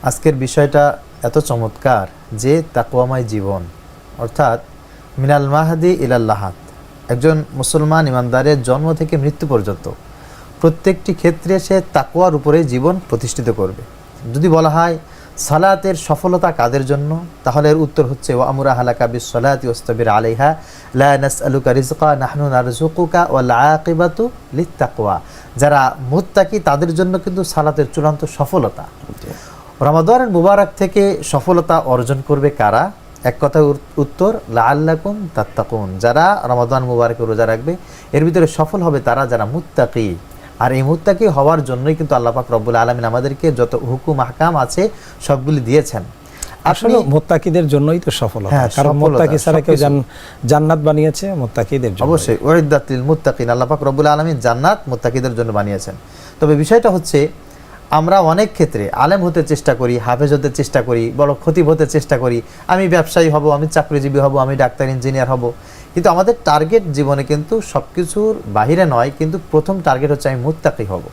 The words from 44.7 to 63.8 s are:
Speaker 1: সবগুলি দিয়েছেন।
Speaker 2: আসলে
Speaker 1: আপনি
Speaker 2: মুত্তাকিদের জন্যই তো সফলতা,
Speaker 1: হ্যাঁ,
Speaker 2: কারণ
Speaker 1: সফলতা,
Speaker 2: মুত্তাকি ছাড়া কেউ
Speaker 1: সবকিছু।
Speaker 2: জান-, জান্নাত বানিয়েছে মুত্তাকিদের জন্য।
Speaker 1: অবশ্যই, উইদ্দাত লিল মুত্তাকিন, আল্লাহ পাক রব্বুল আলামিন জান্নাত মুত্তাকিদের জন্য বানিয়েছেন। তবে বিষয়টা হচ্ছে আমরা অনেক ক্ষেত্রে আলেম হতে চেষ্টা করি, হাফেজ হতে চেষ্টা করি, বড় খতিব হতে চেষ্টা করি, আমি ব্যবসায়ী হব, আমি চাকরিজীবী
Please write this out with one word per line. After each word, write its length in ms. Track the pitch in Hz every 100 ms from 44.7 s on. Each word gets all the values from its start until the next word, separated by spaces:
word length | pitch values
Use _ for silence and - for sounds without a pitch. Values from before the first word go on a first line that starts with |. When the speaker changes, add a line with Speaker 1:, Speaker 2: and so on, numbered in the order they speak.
| - 214 - - - -
Speaker 1:
সবগুলি 340 | 139 135 151
দিয়েছেন। 420 | 113 147 - 110 90 - - - - -
Speaker 2:
আসলে 320 | 165 180 233 247
Speaker 1:
আপনি 140 | 139
Speaker 2:
মুত্তাকিদের 560 | 151 - 165 180 165 156
জন্যই 300 | 143 147 175
তো 120 | -
সফলতা, 420 | - 110 117 98
Speaker 1:
হ্যাঁ, 140 | 143 123 -
Speaker 2:
কারণ 160 | 147
Speaker 1:
সফলতা, 80 | 147
Speaker 2:
মুত্তাকি 360 | 156 131 151 151
ছাড়া 220 | - 156
কেউ 140 | 143
Speaker 1:
সবকিছু। 80 | 151
Speaker 2:
জান-, 680 | 143 143 131 - - - 120
জান্নাত 280 | 151 156 160
বানিয়েছে 480 | 151 151 156 - 196
মুত্তাকিদের 580 | 180 117 - 104 139 123
জন্য। 120 | 92 131
Speaker 1:
অবশ্যই, 300 | 165 156 110
উইদ্দাত 440 | 143 170 147 143 -
লিল 140 | 127
মুত্তাকিন, 460 | 135 156 139 - 120
আল্লাহ 160 | 120 127
পাক 120 | 147
রব্বুল 240 | 139 135 151
আলামিন 300 | 147 165 139
জান্নাত 380 | 120 120 156 208 -
মুত্তাকিদের 460 | 123 120 127 127 117
জন্য 120 | 113
বানিয়েছেন। 420 | 104 101 98 - - - - - -
তবে 140 | 151 147
বিষয়টা 280 | 151 226 233
হচ্ছে 280 | 185 160 147 147 - - - - - -
আমরা 260 | 123 160 196
অনেক 280 | 160 170 214
ক্ষেত্রে 320 | - 156 110 101
আলেম 280 | - 147 196 175
হতে 160 | 165
চেষ্টা 300 | 147 147 156
করি, 200 | 120 123 123
হাফেজ 320 | 117 123 147
হতে 180 | 143 139
চেষ্টা 300 | 139 139 135
করি, 220 | 117 117 113 127
বড় 160 | 143 139
খতিব 200 | - 156 151
হতে 160 | 160 147
চেষ্টা 300 | 156 - 135
করি, 200 | 123 117 - - -
আমি 180 | 185 190
ব্যবসায়ী 400 | 170 160 185 165
হব, 140 | 147 147
আমি 160 | 143 156
চাকরিজীবী 520 | 160